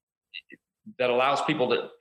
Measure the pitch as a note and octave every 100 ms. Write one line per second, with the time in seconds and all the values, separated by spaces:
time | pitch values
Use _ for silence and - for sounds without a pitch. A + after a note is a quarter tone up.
0 | _ _ _ - - - _ _ A2 -
1 | B2 B2 C3 A#2 - D3 B2 A#2 - -